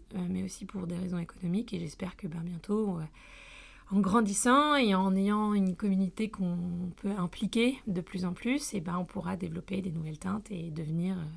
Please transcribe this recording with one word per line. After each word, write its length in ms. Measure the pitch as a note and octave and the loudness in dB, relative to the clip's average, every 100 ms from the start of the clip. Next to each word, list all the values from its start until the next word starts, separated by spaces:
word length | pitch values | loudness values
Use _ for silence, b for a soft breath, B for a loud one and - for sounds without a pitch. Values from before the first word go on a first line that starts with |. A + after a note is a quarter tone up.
| - G3 | -10 -6
euh, 100 | F3+ | -2
mais 140 | F#3 | -2
aussi 220 | F#3+ - F#3+ | -4 -6 -10
pour 220 | G3 E3+ | -6 -4
des 100 | F3 | -4
raisons 220 | F#3 F3+ | -4 -4
économiques. 520 | E3+ - F3 F#3+ A#3+ | -6 -6 -2 0 -2
Et 60 | F3 | -6
j'espère 380 | E3 - F3 - | -6 -6 -8 -6
que, 80 | F3+ | -8
ben, 140 | E3+ | -6
bientôt, 540 | E3+ E3+ - G#3+ G#3 E3+ | -6 -8 0 0 2 -2
euh, 60 | D#3 B B B B B B B - | -6 B B B B B B B 0
en 80 | F#3+ | 4
grandissant 760 | F#3 A3+ G#3 G3 A#3+ C4+ D4+ C#4+ | 6 6 4 4 6 6 6 6
et 200 | A3+ F#3+ | 6 6
en 200 | F#3+ F#3+ | 4 4
ayant 380 | G3 G#3 G#3+ | 4 4 4
une 220 | G#3 F#3 F3 | 4 2 2
communauté 540 | G#3 F#3+ F#3 - A3 | 2 2 2 0 -4
qu'on 280 | - F3+ F3 F3+ F3 F3+ - | 0 -2 0 -2 -4 -6 -4
peut 140 | G3+ | -4
impliquer 680 | G3+ F3 - G#3 A3+ A#3+ C4 A3 | -2 -2 -2 0 2 2 2 -4
de 160 | F3+ | -4
plus 240 | E3+ F#3 F3+ | -4 -4 -4
en 80 | |
plus, 400 | F3+ A#3 C#4+ - | -2 -2 -2 -2
et 80 | G3+ | -4
ben, 160 | E3 F3 | -4 -4
on 80 | F3+ | -4
pourra 320 | G3 F3 F#3 | -6 -4 -4
développer 460 | F3 E3 - G3 | -4 -6 -6 -4
des 80 | F#3 | -4
nouvelles 260 | D#3+ D#3 D3+ | -4 -6 -6
teintes 320 | F#3 G#3 G3+ | -4 -4 -6
et 220 | F#3 E3+ | -8 -6
devenir, 440 | D#3 D3+ E3 F#3 F#3 | -6 -4 -2 -2 -2
euh, 60 | D#3 | -6